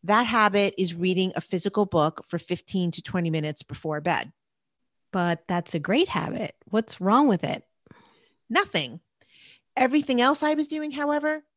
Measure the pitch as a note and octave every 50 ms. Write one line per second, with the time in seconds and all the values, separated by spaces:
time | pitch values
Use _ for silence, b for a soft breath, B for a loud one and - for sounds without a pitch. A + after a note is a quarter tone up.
0 | - E3+ G#3 A3 B3 A3 A#3 A3+ G#3+ G#3 G3 G3+ G3+ F#3+ - - F#3+ E3+ E3+ E3+
1 | F3 F#3 F#3 F#3 F#3 F#3 - - - _ F#3+ F3 - G3 - G#3 G#3 F#3+ - E3
2 | D3 D#3+ - - - _ - E3 - - F3+ - _ - G3+ F#3+ F3+ F3 - -
3 | - - - F#3 E3+ E3 D#3 D#3+ D3+ D3+ D3 - - _ B2 - - D#3 D3+ D3+
4 | D3+ F3 D#3 - - - _ _ _ _ _ _ _ _ _ _ _ _ _ _
5 | _ _ - F#3 F3 F3 E3+ E3+ _ - F#3 F3 E3+ - - D#3+ D3 - G3+ C#4+
6 | F#4 - - F3+ - - - - G#3+ - - _ _ - G3+ A3 A3 - - -
7 | F3+ F#3+ G#3+ C4 D4+ C#4 G3 E3 - D3 C#3 - _ _ _ _ _ b b b
8 | b b b b b b b b _ _ A3+ F4 G4+ - - E3+ C#3+ A#2+ A2+ F3
9 | _ _ _ b b b b b b b b b b _ _ - C4 B3 C4 D4+
10 | C#4+ - B3+ A#3+ A#3+ C4+ D4+ - D#4 D4+ D#4 D4+ D4+ D4 D#4 D4+ D4+ D4+ C4 D4
11 | D4 D4 D4 D4 D4 D4+ D#4 D#4 D4 _ _